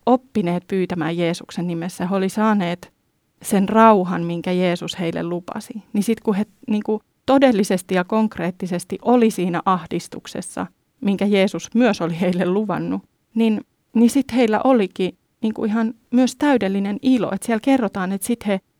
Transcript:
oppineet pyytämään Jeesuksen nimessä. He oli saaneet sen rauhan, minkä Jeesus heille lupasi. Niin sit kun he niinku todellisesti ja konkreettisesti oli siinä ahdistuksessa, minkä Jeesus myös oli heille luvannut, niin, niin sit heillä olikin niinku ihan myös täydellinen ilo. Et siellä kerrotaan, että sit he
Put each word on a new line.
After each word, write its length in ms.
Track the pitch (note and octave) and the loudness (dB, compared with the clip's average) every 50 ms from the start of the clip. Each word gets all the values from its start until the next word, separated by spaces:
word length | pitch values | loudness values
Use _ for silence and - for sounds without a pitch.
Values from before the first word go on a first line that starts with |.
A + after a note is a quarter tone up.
| - | 0
oppineet 580 | - B3 B3 - _ - A3 G3+ E3+ F3 F3+ F3 - | 0 0 0 0 _ -4 -4 -2 -2 -2 -4 -4 -4
pyytämään 500 | G3+ F#3+ F#3 F3 F#3 F3 D3+ D#3+ E3+ E3+ | -4 -2 -2 -2 -4 -4 -4 -4 -2 -2
Jeesuksen 500 | F3 E3 E3+ - - - - - E3+ F3 | -2 -2 -2 -4 -8 -12 -8 -6 -6 -4
nimessä. 400 | E3+ E3 E3 F#3 - - F3 F3+ | -4 -6 -6 -8 -8 -6 -6 -4
He 80 | F#3+ | -2
oli 140 | G3 F#3+ F#3+ | -2 -2 -2
saaneet 640 | - - G#3+ A3 G#3+ G3+ F3+ F3 F3 - - - _ _ _ _ _ _ _ _ _ _ | -2 0 0 2 2 0 0 -2 -4 -8 -10 -16 _ _ _ _ _ _ _ _ _ _
sen 280 | - - - G3 G3 F#3+ | -6 -2 0 0 2 2
rauhan, 540 | G3+ A3 A3 A3+ G#3+ G3+ F3+ F3 F#3 E3+ E3+ | 4 6 6 8 6 6 2 -2 -4 -4 -4
minkä 280 | E3+ E3+ E3+ E3 F#3 | -4 -6 -6 -4 -2
Jeesus 480 | F3+ F3+ F#3 F3+ E3+ F3 - E3 - - | -2 0 0 0 -2 -2 -4 -8 -8 -6
heille 240 | F#3 E3 E3+ E3+ E3 | -6 -4 -4 -4 -6
lupasi. 500 | E3+ F3 F3 F3+ - - - - - - A3 - _ - | -6 -6 -8 -8 -10 -12 -12 -12 -12 -14 -16 -12 _ -4
Niin 100 | G#3 F#3+ | -2 -2
sit 160 | - A3+ - | -2 -2 -2
kun 160 | - - G#3 | -2 -2 -2
he 100 | F#3+ G#3+ - _ _ _ - | -2 -2 -6 _ _ _ -4
niinku 340 | G#3+ G#3 G#3+ - G#3+ G#3+ - _ _ _ _ | -4 -2 -2 -2 -4 -6 -6 _ _ _ _
todellisesti 680 | - C4 C#4 C#4 C4 A#3+ F#3+ G3+ - G3 F3+ - - F#3+ | 4 6 8 8 8 6 4 2 2 0 -2 -2 -2 -2
ja 80 | F#3 F3+ | -2 -2
konkreettisesti 920 | F3+ G#3+ A3 A3 G#3+ - - E3+ F3 F#3 - - F3 F3+ F3 - - - - | 0 0 0 0 0 -2 -4 -6 -6 -6 -6 -8 -6 -6 -6 -6 -8 -10 -4
oli 300 | - G#3+ A#3+ B3+ A#3 A3 | 0 2 4 4 4 2
siinä 300 | - - F3 F#3 F3 F3 - | 2 0 -2 -2 -4 -2 -2
ahdistuksessa, 1000 | G3 F#3 F3+ E3 - - F3 - - - - - - - - F3+ - - - F#3 - _ _ _ _ _ _ | 0 -2 -2 -2 -6 -8 -8 -8 -8 -14 -14 -14 -12 -12 -12 -12 -10 -10 -10 -10 -10 _ _ _ _ _ _
minkä 240 | - G3+ G3+ - G3 | -2 -2 0 0 0
Jeesus 440 | G3+ G#3 G3 F#3+ F#3+ - E3 - - - | 2 2 2 2 2 0 -4 -8 -2 0
myös 260 | A3+ B3 A#3 - - | 2 2 2 2 0
oli 180 | E3 E3 E3+ D#3+ | -2 -4 -2 -2
heille 260 | F#3+ F3+ F3+ F3 F#3 | 0 0 0 0 0
luvannut, 560 | F3 F#3 G#3 A3 G3+ F3 D#3 D#3+ E3+ F3+ G3 - _ _ _ _ _ - | 0 0 0 -2 -2 -4 -4 -4 -4 -6 -6 -8 _ _ _ _ _ -2
niin, 260 | A3 A3+ A3+ G#3+ G3+ - _ _ _ _ _ - | 0 0 0 0 -2 -4 _ _ _ _ _ 2
niin 160 | A3 A#3 A#3 | 4 4 4
sit 160 | - C#4 C4 - A3+ | 4 2 -2 0 2
heillä 260 | B3 B3 G#3+ G#3+ G#3+ - | 2 2 2 2 2 2
olikin 540 | C4 C4+ A#3+ G3 F3+ - - F#3+ F3+ - _ _ _ _ _ | 4 4 4 2 0 -2 -4 -4 -4 -4 _ _ _ _ _
niinku 240 | - A3 A3 - - | -4 -4 -4 -2 -4
ihan 280 | A3 G#3 A3+ A3+ A3+ B3 _ _ _ | -2 0 0 -2 -2 -4 _ _ _
myös 240 | - A#3+ B3+ B3 - | 2 2 2 2 0
täydellinen 600 | - - D4 C#4 A#3+ G#3 F#3+ G3 G3 G3 G3 G#3 - | 0 2 2 2 2 2 0 -2 -2 -2 -4 -4 -2
ilo. 300 | - B3+ C4 A#3+ F#3 - | 2 2 2 2 2 -2
Et 120 | - G3 - | -4 -4 -4
siellä 180 | - A#3 G#3+ - | -2 -4 -2 2
kerrotaan, 480 | C#4 C4+ C4 A#3 G3 - G3+ F#3 F3+ | 2 2 2 2 -2 -4 -4 -4 -4
että 160 | G3 G3 - - | -4 -4 -4 -4
sit 200 | A#3 - - G#3 | -4 -4 -2 -2
he 120 | G3+ F#3+ - _ _ | -4 -4 -4 _ _